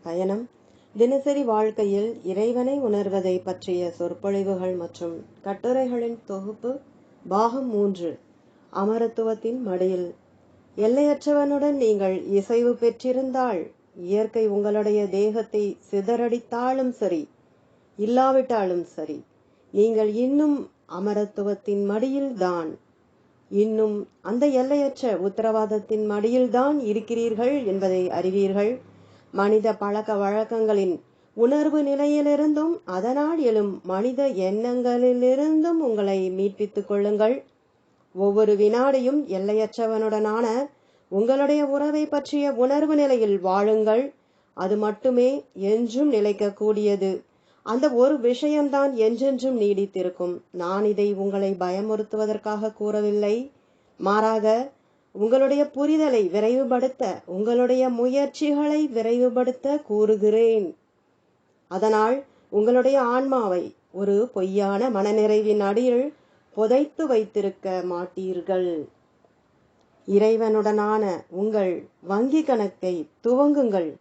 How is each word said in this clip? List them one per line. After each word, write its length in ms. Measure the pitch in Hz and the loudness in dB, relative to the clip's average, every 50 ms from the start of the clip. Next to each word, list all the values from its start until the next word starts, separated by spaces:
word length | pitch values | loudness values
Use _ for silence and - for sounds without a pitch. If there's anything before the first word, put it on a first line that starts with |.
| _ | _
பயணம். 460 | 170 165 175 185 190 196 214 240 247 _ _ _ _ _ _ _ _ _ 208 | -8 -6 -4 -2 -2 -2 -4 -6 -10 _ _ _ _ _ _ _ _ _ 0
தினசரி 460 | 226 247 269 277 269 294 285 277 285 | 2 2 2 0 0 0 0 0 0
வாழ்க்கையில் 760 | 233 220 214 214 220 214 214 214 202 196 196 208 226 233 - - | 0 0 2 0 0 0 0 -2 0 0 0 -2 -2 -6 -8 -8
இறைவனை 560 | 175 185 190 214 233 247 247 247 254 277 285 | -6 -4 -2 -2 0 0 0 0 -2 -2 -2
உணர்வதை 640 | 269 226 208 202 202 196 185 196 185 190 185 185 185 | 0 0 0 0 -2 -2 -2 -2 0 0 -2 -2 -4
பற்றிய 460 | 190 185 185 - - 180 180 180 175 | -6 -10 -8 -6 -4 -4 -2 -2 -4
சொற்பொழிவுகள் 880 | 170 - 175 170 175 170 - 196 196 196 196 190 196 185 185 185 180 | -6 -6 -6 -6 -6 -6 -4 -4 -2 -2 -2 -2 -4 -4 -4 -4 -4
மற்றும் 500 | 180 170 170 - - 175 170 165 165 - - - - - | -6 -8 -10 -10 -10 -10 -10 -10 -10 -16 -18 -20 -14 -10
கட்டுரைகளின் 760 | 196 196 190 - 233 254 262 262 254 247 240 233 233 233 226 _ | -10 -10 -6 -4 -2 0 0 0 -2 -2 -4 -4 -6 -6 -10 _
தொகுப்பு, 540 | - 202 190 190 202 214 214 - 240 262 285 - - - - - _ _ _ _ 175 | -12 -10 -10 -10 -10 -12 -10 -8 -8 -8 -8 -10 -20 -20 -20 -20 _ _ _ _ -2
பாகம் 420 | 185 196 226 233 226 269 262 247 | 0 2 2 2 0 -2 -6 -4
மூன்று. 500 | 220 202 202 202 196 180 175 165 143 - _ _ _ _ _ _ _ _ _ _ - | -2 0 0 0 -2 -4 -6 -8 -8 -10 _ _ _ _ _ _ _ _ _ _ -6
அமரத்துவத்தின் 880 | - 196 208 220 233 233 226 226 - 226 220 220 214 220 226 233 262 | -4 -2 0 0 0 0 -2 -2 -4 -4 -4 -4 -4 -4 -6 -6 -4
மடியில். 540 | 254 202 180 185 185 185 190 180 180 175 - _ _ _ _ _ _ _ _ _ _ _ _ - | -4 -4 -2 0 0 0 0 -2 -4 -6 -10 _ _ _ _ _ _ _ _ _ _ _ _ -2
எல்லையற்றவனுடன் 920 | 208 220 240 269 294 294 294 285 - 294 294 285 285 285 285 285 277 294 | 0 2 4 4 4 2 2 0 0 0 2 2 2 2 0 0 0 0
நீங்கள் 540 | 294 277 254 220 214 202 196 190 190 180 - | 0 2 2 2 2 2 2 0 -2 -2 -4
இசைவு 460 | - 196 196 196 - 240 233 240 240 | 0 0 0 0 2 0 2 2 2
பெற்றிருந்தால், 1000 | 240 240 233 233 226 233 - 254 254 254 262 262 247 262 254 247 220 175 156 - - _ _ _ _ | 0 2 0 0 0 0 -2 -2 -2 0 -2 -2 -2 -2 -2 0 -2 -4 -6 -8 -14 _ _ _ _
இயற்கை 520 | - 175 175 196 208 220 214 - 233 220 214 | -14 -6 -2 0 0 0 0 0 0 0 2
உங்களுடைய 600 | 202 208 208 208 208 214 208 214 208 208 208 196 | 0 0 0 0 0 0 0 2 2 0 0 0
தேகத்தை 680 | 180 196 202 214 214 226 220 220 - 214 208 202 - - _ _ | 0 0 0 0 0 -2 -6 -2 -2 -2 -2 -2 -4 -8 _ _
சிதறடித்தாலும் 1000 | - 202 196 190 233 233 240 233 226 240 240 _ - 233 247 254 262 269 262 254 | -4 -4 0 0 0 0 0 0 -2 -4 -6 _ -8 -4 -2 -2 0 0 -2 -4
சரி, 380 | 240 - 220 190 175 160 143 - _ _ _ _ _ _ _ _ _ _ _ _ _ - | -2 -2 -2 -2 -2 -2 -6 -8 _ _ _ _ _ _ _ _ _ _ _ _ _ -6
இல்லாவிட்டாலும் 840 | 208 214 240 254 262 262 269 262 254 254 240 220 196 185 180 175 170 | -2 0 2 4 4 4 4 2 2 2 -2 -2 0 -2 -2 -4 -6
சரி, 400 | 165 - - 156 156 151 - - _ _ _ _ _ _ _ _ _ | -8 -10 -12 -10 -10 -10 -12 -14 _ _ _ _ _ _ _ _ _
நீங்கள் 420 | - 196 208 226 226 220 220 214 208 | 0 2 2 4 4 2 0 0 0
இன்னும் 560 | 220 247 254 277 285 302 302 294 277 - - _ _ _ _ | 0 0 2 2 2 2 2 2 0 -4 -10 _ _ _ _
அமரத்துவத்தின் 720 | 160 175 190 208 208 208 208 202 208 - 202 202 202 196 _ | -10 -6 -4 -2 -2 -2 -2 -4 -4 -6 -4 -4 -4 -4 _
மடியில்தான். 1160 | - 202 202 202 202 202 214 220 269 269 277 277 277 254 208 185 180 175 170 165 160 - - _ _ _ _ _ _ _ _ _ _ _ _ _ _ | -4 -2 -2 -2 -2 -2 -2 -2 -2 -2 -2 -4 -4 -4 -2 -2 -2 -2 -2 -4 -6 -10 -12 _ _ _ _ _ _ _ _ _ _ _ _ _ _
இன்னும் 580 | - 202 208 220 220 220 220 214 208 208 196 - _ _ | 0 0 0 2 2 0 0 0 0 -4 -8 -10 _ _
அந்த 260 | _ 170 208 247 285 294 | _ -6 -2 0 0 2
எல்லையற்ற 680 | 269 254 254 262 294 285 285 277 269 - - 247 208 | 2 2 0 2 0 0 0 -2 -4 -4 -4 -2 -2
உத்தரவாதத்தின் 760 | 165 180 196 196 - 214 220 220 220 214 208 214 214 208 - | -2 -2 -4 -4 -2 -2 0 0 0 0 0 -2 -4 -2 -2
மடியில்தான் 920 | 220 214 214 208 208 208 208 226 240 254 254 247 208 240 254 285 302 294 262 | -4 -2 -2 -2 -2 -2 0 0 2 2 2 2 2 2 2 2 0 0 -2
இருக்கிறீர்கள் 840 | 208 208 226 208 - 233 233 233 233 220 202 240 247 285 294 254 | -2 -2 -4 -2 -4 -4 -2 -2 -2 -2 0 0 0 0 0 -2
என்பதை 440 | 202 190 196 190 190 185 185 180 180 | -2 -2 0 0 0 0 0 0 -2
அறிவீர்கள். 720 | - 170 175 185 185 202 196 190 190 202 208 214 247 254 - - - - - - - - _ _ | -2 -2 -2 -2 0 0 0 0 0 0 0 0 -2 -4 -10 -18 -20 -20 -20 -20 -20 -20 _ _
மனித 440 | - 196 202 202 214 220 202 220 214 | -4 -2 2 4 4 4 2 2 -2
பழக்க 380 | 214 208 202 202 208 214 214 214 | -2 -4 -4 -4 -4 -4 -4 -2
வழக்கங்களின் 840 | 196 202 196 202 214 220 220 233 226 220 214 214 202 196 185 170 - - _ _ _ _ _ _ | -2 0 0 0 -2 -2 -2 -2 -2 0 2 2 2 2 0 -2 -4 -6 _ _ _ _ _ _
உணர்வு 500 | 214 226 240 277 302 302 311 294 302 294 | 0 2 4 4 4 2 2 2 0 0
நிலையிலிருந்தும், 960 | 277 277 277 285 294 294 294 294 294 294 285 302 311 302 294 302 330 339 - _ | 0 0 0 2 2 2 2 2 2 2 2 2 2 2 0 0 -2 -2 -4 _
அதனால் 540 | - 185 185 185 233 262 285 294 302 339 330 | -6 -6 -4 -2 -2 -2 0 0 -2 -2 0
எழும் 420 | 294 240 220 214 208 202 185 - - | 0 2 2 2 0 0 -4 -8 -8
மனித 460 | 175 185 190 208 247 262 233 277 277 | -6 -4 -2 -2 -2 0 0 0 0
எண்ணங்களிலிருந்தும் 1300 | 233 185 185 185 196 214 226 247 247 254 240 247 240 240 247 254 247 247 240 254 254 269 294 311 311 311 | 0 0 -2 -2 -2 -2 -2 -2 -2 -2 0 0 0 2 4 2 4 4 4 2 4 2 2 2 2 2
உங்களை 720 | 311 339 339 330 311 254 220 208 202 196 196 190 185 185 | 2 2 0 0 0 0 0 0 0 0 0 0 -2 -2
மீட்பித்துக் 540 | 185 185 196 202 196 - 208 208 - 208 196 | -2 -2 -2 -2 -2 -2 -6 -4 -4 -6 -4
கொள்ளுங்கள். 580 | - 208 202 202 208 208 202 214 220 254 277 - _ _ _ _ _ _ _ _ _ _ _ _ _ _ | -2 -2 -2 0 0 0 2 2 2 2 0 -6 _ _ _ _ _ _ _ _ _ _ _ _ _ _
ஒவ்வொரு 400 | 180 196 202 202 208 214 208 208 | 0 0 2 4 4 4 4 4
வினாடியும் 720 | 196 214 208 220 240 254 277 277 262 247 247 277 294 294 - | 4 4 2 4 4 2 2 2 2 2 2 0 0 -2 -2
எல்லையற்றவனுடனான 1400 | 190 190 190 202 208 214 220 214 - - 233 220 226 214 220 220 208 220 220 214 214 220 240 226 220 247 285 285 _ _ _ _ _ _ _ _ | -4 -4 -2 0 0 0 0 -2 -2 -4 -4 -2 -2 -2 -2 -2 0 0 -2 0 0 0 0 0 0 -2 -4 -4 _ _ _ _ _ _ _ _
உங்களுடைய 580 | 185 196 214 233 262 277 285 277 294 302 294 | -2 -2 2 2 2 2 2 2 2 2 2
உறவை 400 | 277 277 285 294 302 294 302 302 | 0 0 0 0 0 0 -2 -2
பற்றிய 460 | 302 294 285 277 - - 294 285 285 | -2 -2 -4 -4 -2 -4 -2 -2 -2
உணர்வு 440 | 269 220 247 254 277 294 302 294 311 | 0 0 2 2 2 2 2 2 2
நிலையில் 440 | 294 294 277 262 240 220 208 196 196 | 2 4 4 2 2 2 2 0 0
வாழுங்கள். 760 | 175 185 185 196 202 214 220 220 214 214 214 233 269 277 - _ _ _ _ _ _ _ _ | 0 0 0 2 2 2 2 2 2 2 2 0 0 -2 -8 _ _ _ _ _ _ _ _
அது 240 | - 175 190 208 208 | -8 -4 -2 -2 -2
மட்டுமே 640 | 214 214 208 208 - 262 254 247 240 254 277 285 - _ _ | -2 -4 -4 -2 -2 0 2 4 2 2 0 -2 -8 _ _
என்றும் 600 | 185 196 196 214 226 240 226 214 254 294 302 262 | -6 -2 0 0 0 0 -2 -2 0 0 2 2
நிலைக்கக்கூடியது. 1080 | 214 208 208 208 202 208 202 196 - 214 214 214 208 208 208 202 196 196 190 185 - - _ _ _ _ _ _ _ _ | 2 2 0 0 0 -2 -4 -2 -2 -2 0 0 2 2 0 0 2 0 -2 -4 -4 -8 _ _ _ _ _ _ _ _
அந்த 240 | - 220 247 262 302 | -4 -2 0 0 0
ஒரு 300 | 247 233 247 277 311 277 | 4 4 4 4 4 2
விஷயம்தான் 760 | 226 240 247 247 - 294 302 302 285 285 254 277 277 277 269 | 2 0 0 0 0 0 0 2 0 0 0 0 0 0 0
என்றென்றும் 640 | 233 220 220 240 233 262 277 269 247 240 269 262 233 | 2 2 2 2 2 0 0 0 0 -2 -2 -2 0
நீடித்திருக்கும். 800 | 208 202 202 190 202 196 _ 190 180 180 180 - 175 180 180 175 - _ | 0 0 0 0 -2 -4 _ -4 -4 -4 -4 -4 -6 -6 -6 -8 -12 _
நான் 340 | - 180 175 175 185 196 214 | -10 -8 -6 -4 -2 0 0
இதை 280 | 214 208 196 202 208 202 | 0 0 0 0 0 0
உங்களை 380 | 190 196 202 196 202 196 196 | -2 -2 -2 -2 0 -2 -2
பயமுறுத்துவதற்காக 1200 | 196 180 185 180 180 190 208 220 214 214 214 208 - 214 214 208 214 214 208 214 214 208 208 220 214 | -2 -2 -2 -4 -2 -4 -4 -4 -4 -4 -4 -6 -4 -4 -2 -2 -4 -4 -4 -6 -6 -4 -4 -6 -6
கூறவில்லை. 800 | - 208 208 208 214 208 208 208 208 208 202 208 233 254 277 _ _ _ _ _ _ _ _ _ _ | -4 -6 -4 -2 0 0 0 0 0 0 0 0 -2 -4 -8 _ _ _ _ _ _ _ _ _ _
மாறாக, 760 | - 190 202 214 220 220 220 220 208 214 220 233 262 277 - _ _ _ _ _ _ _ | -2 0 2 2 2 2 0 2 2 2 2 2 0 -4 -10 _ _ _ _ _ _ _
உங்களுடைய 520 | _ 196 208 226 233 269 269 269 285 285 294 | _ -4 0 2 4 4 4 4 2 2 0
புரிதலை 640 | 285 - 262 285 294 311 320 311 302 254 226 208 175 | -2 0 -2 0 2 2 2 2 2 2 2 2 2
விரைவுபடுத்த, 840 | 160 208 208 220 240 254 269 240 254 247 240 262 254 _ 254 196 180 - - | 0 0 2 2 2 2 2 2 0 0 0 -2 -2 _ -6 -6 -6 -8 -10
உங்களுடைய 640 | - 175 185 214 220 240 240 247 247 247 254 254 254 | -10 -6 -4 -2 0 2 2 2 2 4 2 2 0
முயற்சிகளை 960 | 247 233 240 254 254 277 285 277 - - 311 294 294 285 294 294 302 302 311 294 | 0 0 0 2 2 2 0 0 -2 -4 -2 0 0 0 0 0 2 0 0 0
விரைவுபடுத்த 960 | 240 226 220 226 233 247 247 254 233 254 247 254 254 254 - 277 285 294 | -2 -2 0 0 2 2 2 2 2 2 0 0 -2 -4 -4 -2 -2 -2
கூறுகிறேன். 920 | 294 - 208 208 214 208 220 208 196 214 214 220 233 226 226 220 202 165 - _ _ _ _ _ _ _ _ _ _ _ _ _ _ _ _ _ _ _ | -4 -2 0 2 4 2 2 4 4 2 4 4 4 4 4 2 0 -2 -8 _ _ _ _ _ _ _ _ _ _ _ _ _ _ _ _ _ _ _
அதனால் 560 | 180 190 214 214 220 214 214 226 247 277 277 _ _ _ _ _ | -6 -2 0 2 4 4 4 2 0 -2 -4 _ _ _ _ _
உங்களுடைய 520 | - 202 214 226 247 254 247 254 277 277 | -2 0 2 4 4 4 4 4 4 4
ஆன்மாவை 760 | 254 240 240 254 269 277 269 254 233 202 180 180 - - - _ _ _ | 2 2 0 0 0 0 0 0 0 0 0 -2 -2 -6 -12 _ _ _
ஒரு 380 | _ 185 202 202 202 202 226 247 - | _ -6 -2 0 2 2 0 0 -2
பொய்யான 560 | 202 185 185 190 202 202 196 202 196 233 262 | -4 -4 -2 0 0 0 0 0 0 0 0
மனநிறைவின் 720 | 240 190 196 208 208 214 214 214 214 214 214 214 208 208 | 0 0 0 2 2 2 4 4 4 2 2 2 2 2
அடியில் 540 | 208 196 202 220 247 254 240 240 262 294 - _ _ _ _ _ _ _ _ | 2 0 0 2 2 2 2 2 0 -2 -6 _ _ _ _ _ _ _ _
புதைத்து 540 | - 214 226 247 262 294 302 _ - 320 285 | -2 0 2 4 2 2 0 _ -6 -2 0
வைத்திருக்க 760 | 262 220 220 202 _ 214 196 196 190 _ - 190 185 185 180 | 0 0 0 -2 _ -4 -4 -4 -6 _ -8 -6 -6 -4 -4
மாட்டீர்கள். 1040 | 180 180 175 180 180 _ - 190 185 185 175 170 190 190 185 185 180 170 156 143 - _ _ _ _ _ _ _ _ _ _ _ _ _ _ _ _ _ _ _ _ _ _ _ - | -4 -6 -6 -8 -8 _ -10 -8 -6 -6 -6 -4 -2 -2 0 0 -2 -2 -4 -8 -10 _ _ _ _ _ _ _ _ _ _ _ _ _ _ _ _ _ _ _ _ _ _ _ 0
இறைவனுடனான 1160 | 196 202 208 220 226 220 226 220 220 214 208 214 214 214 208 214 214 214 214 202 175 156 - _ | 2 4 4 4 2 2 2 2 2 2 2 2 0 0 0 0 0 0 0 -2 -4 -6 -8 _
உங்கள் 580 | 170 180 202 214 214 214 196 185 175 - - - _ _ | -8 -4 -4 -2 0 0 0 0 -2 -4 -8 -14 _ _
வங்கி 420 | - 170 196 202 233 269 262 311 311 | -8 -4 -2 0 0 2 0 0 0
கணக்கை 640 | - 262 226 208 196 185 _ - 185 180 170 151 - _ _ _ | 0 0 0 -2 -4 -6 _ -6 -4 -4 -4 -6 -10 _ _ _
துவங்குங்கள். 720 | 233 247 254 285 294 294 285 269 240 196 190 170 156 139 - | 0 2 4 4 4 4 2 2 2 2 0 -2 -2 -6 -12